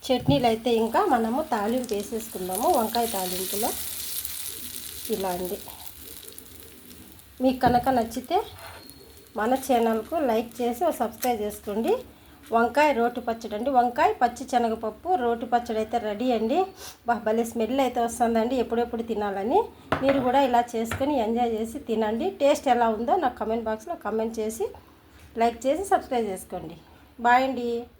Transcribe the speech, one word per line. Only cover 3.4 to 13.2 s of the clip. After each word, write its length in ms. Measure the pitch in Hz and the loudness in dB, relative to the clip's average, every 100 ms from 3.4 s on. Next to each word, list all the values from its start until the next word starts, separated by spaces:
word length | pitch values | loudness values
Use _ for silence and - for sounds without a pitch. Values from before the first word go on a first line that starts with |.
| 185 196 240 - - - - - - - - - - - - - - 202 | -4 -2 -2 -2 -8 -8 -8 -8 -8 -10 -10 -12 -12 -12 -12 -12 -6 -4
ఇలా 160 | 190 180 | -2 -4
అండి. 200 | 180 202 - - - - - - - - - - - - - - - - - - | -6 -8 -10 -16 -16 -16 -16 -16 -16 -18 -20 -20 -20 -20 -20 -20 -20 -20 -20 0
మీకు 160 | 262 254 247 | 2 4 4
కనుక 240 | 247 254 254 | 4 4 2
నచ్చితే 400 | 226 - - 349 440 - - - - - - - - 214 | 0 -6 -2 -2 -2 -14 -18 -18 -20 -20 -20 -20 -12 -4
మన 140 | 226 262 262 | 0 0 2
ఛానల్కు 500 | 240 226 226 220 330 277 | 2 4 0 -2 -2 2
లైక్ 220 | 220 226 - | 0 -2 -4
చేసి 200 | 247 233 339 | -2 0 0
ఒక 80 | 285 | 0
సబ్స్క్రైబ్ 420 | 226 - 254 233 208 | -4 -2 -2 -2 -4
చేసుకోండి. 480 | 202 - 202 233 494 - - - - - 226 | -6 -6 -2 0 0 -2 -20 -20 -20 0 2
వంకాయ 340 | 233 247 302 233 | 4 4 4 4
రోటి 220 | 233 240 | 2 0